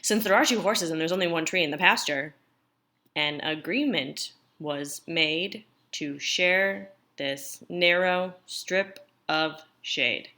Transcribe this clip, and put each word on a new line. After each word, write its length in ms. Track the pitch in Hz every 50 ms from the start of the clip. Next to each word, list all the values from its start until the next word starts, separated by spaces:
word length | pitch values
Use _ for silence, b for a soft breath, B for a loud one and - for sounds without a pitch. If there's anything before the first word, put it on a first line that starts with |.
Since 220 | - - 214 220 214
there 100 | 208 190
are 100 | 226 302
two 160 | - 254 220
horses 300 | 170 190 220 214 185 165
and 100 | 165 160
there's 120 | 160 165
only 140 | 180 190 185
one 180 | 170 170 165 160
tree 200 | 156 - 185 170
in 60 | 147
the 80 | 147 147
pasture, 560 | 180 180 214 240 - - 147 139 143 156 - _ _ _ _ _ _ _ _ _ _ _ _ _ _ _ _
an 260 | 156 151 147 147 143
agreement 920 | - 156 156 156 151 156 185 254 294 285 214 160 131 139 - - - - - _ _ _ _ _
was 440 | 156 151 147 143 143 143 - - _
made 580 | - 165 165 160 151 156 160 180 196 190 214 214 _ _ _ _ _
to 260 | - - 156 147 143 143
share 720 | - - - - 180 180 180 190 196 196 196 202 196 - - _ _ _ _
this 460 | - 143 139 139 143 - - - - - _
narrow 680 | 175 175 180 175 175 180 185 180 180 180 185 185 180 - _
strip 520 | - - - - - 180 190 196 196 - - - _ _ _ _ -
of 340 | 156 156 160 156 156 - - _ _ _
shade. 460 | - - - - 131 120 107 67 - - _